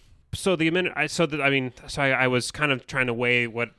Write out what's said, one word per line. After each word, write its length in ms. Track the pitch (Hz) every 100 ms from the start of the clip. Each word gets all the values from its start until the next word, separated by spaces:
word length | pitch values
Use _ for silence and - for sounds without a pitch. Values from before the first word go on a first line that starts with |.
| - - -
So 220 | - 196 170
the 140 | 160
admin-, 220 | 175 180 -
I, 100 | 151
so 180 | - 165
the, 160 | 151
I 80 | 139
mean, 220 | 139 127 - -
so 140 | -
I, 80 | 135
I 160 | 131 127
was 220 | 123 -
kind 200 | - 151
of 140 | 127 -
trying 200 | 139 127
to 60 |
weigh 320 | 117 120 123 120
what 240 | 113 117